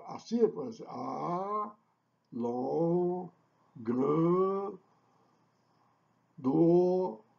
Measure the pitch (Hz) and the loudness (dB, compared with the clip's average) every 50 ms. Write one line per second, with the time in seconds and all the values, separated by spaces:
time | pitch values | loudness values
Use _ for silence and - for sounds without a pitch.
0 | - - - - - - 214 240 226 - - - 139 120 113 - - - 131 127 | -10 -12 -12 -14 -8 -4 0 2 2 2 2 0 -8 -8 -10 -12 -14 -14 -12 -10
1 | 127 135 135 - 147 160 175 180 190 202 208 214 208 220 - _ _ _ _ _ | -8 -8 -6 -6 -4 -4 -4 -4 -4 -4 -4 -4 -6 -6 -10 _ _ _ _ _
2 | _ _ _ _ _ _ - - 117 120 120 123 127 135 147 151 170 170 170 175 | _ _ _ _ _ _ -8 -6 -4 -4 -4 -4 -4 -2 -2 0 0 2 2 2
3 | 180 175 180 180 180 170 - _ _ _ _ _ _ _ - 135 113 113 117 127 | 2 0 -2 -4 -6 -10 -14 _ _ _ _ _ _ _ -20 -10 -4 -2 0 0
4 | 131 143 151 160 165 170 175 185 190 190 196 196 202 196 196 - _ _ _ _ | 2 2 2 2 4 4 4 4 2 2 0 -2 -4 -6 -8 -12 _ _ _ _
5 | _ _ _ _ _ _ _ _ _ _ _ _ _ _ _ _ _ _ _ _ | _ _ _ _ _ _ _ _ _ _ _ _ _ _ _ _ _ _ _ _
6 | _ _ _ _ _ _ _ - 131 127 139 160 170 165 170 175 180 180 185 185 | _ _ _ _ _ _ _ -6 -2 2 4 4 6 6 6 6 6 4 4 2
7 | 185 190 220 - - _ _ | 0 -2 -4 -8 -16 _ _